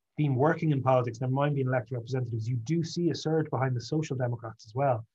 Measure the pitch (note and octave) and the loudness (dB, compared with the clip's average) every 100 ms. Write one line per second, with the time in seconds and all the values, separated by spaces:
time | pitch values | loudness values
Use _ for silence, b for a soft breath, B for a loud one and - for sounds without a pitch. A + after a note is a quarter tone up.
0 | _ - D3 B2+ D3 E3 D#3+ C3+ A#2+ B2+ | _ -2 0 4 4 4 2 2 4 4
1 | A#2+ A2+ C3 C3+ C#3+ C#3+ B2+ C3 - B2+ | 2 -2 -2 2 2 0 0 0 -2 -8
2 | A#2 C3 A#2 A2+ A2 B2+ A2+ E3 D#3 F3 | -4 -4 -2 -4 -4 -4 -2 -2 -2 -2
3 | E3+ C3 D#3+ D#3+ D3+ B2+ C3 B2 - D#3 | -2 0 0 0 0 0 0 -2 -2 -2
4 | D3+ B2+ B2 A#2 A2+ A2 A2 A#2 C#3 A2+ | -2 -2 -2 -4 -8 -14 -10 -2 0 0
5 | A2+ | -4